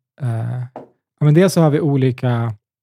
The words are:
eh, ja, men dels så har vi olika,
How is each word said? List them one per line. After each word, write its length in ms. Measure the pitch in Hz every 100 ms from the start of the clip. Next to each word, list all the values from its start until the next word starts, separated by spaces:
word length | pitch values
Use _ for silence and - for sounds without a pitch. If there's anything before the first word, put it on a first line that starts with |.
| _ -
eh, 420 | 123 113 117 123 123 - - _ _ _
ja, 40 |
men 100 | 147
dels 180 | 151 190
så 80 | 175
har 100 | 156
vi 100 | 143
olika, 760 | 156 139 131 123 127 117 117 104 _ _